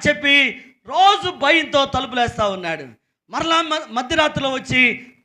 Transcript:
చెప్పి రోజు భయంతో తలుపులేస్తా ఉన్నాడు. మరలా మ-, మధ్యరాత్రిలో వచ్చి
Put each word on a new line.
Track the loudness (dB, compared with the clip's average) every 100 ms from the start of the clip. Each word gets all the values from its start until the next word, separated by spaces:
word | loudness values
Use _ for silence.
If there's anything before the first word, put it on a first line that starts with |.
| -2
చెప్పి | 0 4 4 4 -4 -16 _ -6
రోజు | 4 4 4 -2
భయంతో | -2 2 2 2 0 0
తలుపులేస్తా | -2 -4 -2 -2 -2 -4
ఉన్నాడు. | -4 -6 -8 -10 -20 _ _ _
మరలా | -6 0 0
మ-, | 0 -4 -4
మధ్యరాత్రిలో | -8 -2 0 0 0 -4
వచ్చి | -4 -2 2 2 0 -10 _